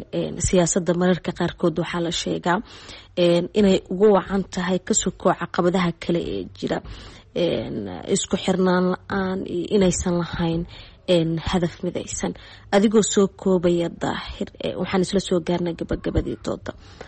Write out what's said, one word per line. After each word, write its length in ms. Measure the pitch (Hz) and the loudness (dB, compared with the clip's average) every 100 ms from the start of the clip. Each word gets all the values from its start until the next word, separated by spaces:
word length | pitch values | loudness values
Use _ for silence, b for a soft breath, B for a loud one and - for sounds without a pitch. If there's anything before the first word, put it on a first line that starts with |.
| - | -6
een, 260 | 170 156 160 | -6 -6 -2
siyaasadda 560 | - 185 170 202 170 | 2 4 2 0 0
mararka 380 | 175 180 175 - | 2 2 0 -2
qaarkood 440 | - 170 - 175 165 | -4 -4 0 -2 -2
waxaa 240 | 165 175 | -4 -4
la 100 | 170 | -4
sheegaa, 480 | 175 185 170 175 185 B B B B B | -4 -4 -4 0 -2 B B B B B
een, 320 | - 175 170 180 | 2 4 4 2
inay 260 | 214 202 190 - | 4 4 4 0
ugu 200 | 185 214 | 4 6
wacan 320 | 190 - 196 | 6 2 -2
tahay 360 | 185 185 180 185 | -2 -4 -2 -2
ka 140 | - | 0
soko 360 | 220 190 - 190 | 0 0 0 0
caqabadaha 580 | 160 175 - 175 185 175 | 0 -2 0 2 2 0
kale 260 | - - 170 | -2 -2 -2
ee 220 | 160 98 90 | -2 -6 -8
jira, 240 | - - 165 B B B B - | -8 -4 -4 B B B B -8
een, 460 | - 170 - 131 135 101 87 - | -2 0 0 -4 -6 -8 -8 -2
isku 300 | 190 - 185 | -2 0 -2
xirnaan 480 | - 185 185 180 180 | 0 2 2 2 2
la'aan 500 | 185 - 196 185 190 | -2 -4 -4 -2 -4
iyo 220 | - 175 - | -6 -6 0
inaysan 460 | 208 185 - 185 175 | 2 2 2 0 -2
lahayn, 440 | 170 - 170 165 175 B B B | -2 -2 -2 -2 -6 B B B
een, 280 | - 180 165 165 | 2 2 2 -2
hadaf 360 | - 185 170 - | -2 0 0 -2
midaysan. 520 | 180 - - - 185 180 B B B | -6 -6 -8 -6 -6 -6 B B B
Adigoo 340 | 202 214 220 | 4 6 4
soo 260 | 190 - 196 | 4 4 2
koobaya 600 | - 196 185 175 175 170 | 2 2 2 4 2 -2
Daahir, 580 | - - 175 - - - - | -4 -6 -4 -8 -10 -10 -6
ee, 160 | - - | -6 -6
waxaan 260 | 180 190 | -2 0
isla 180 | 180 196 | 2 0
soo 200 | - 180 | 0 0
gaarnay 320 | 165 175 175 | 0 -2 -2
gabagabadii 640 | 165 - - - - - - | -4 -6 -4 -2 -2 -2 -6
dooda. 340 | - - - - B B | -6 -8 -8 -14 B B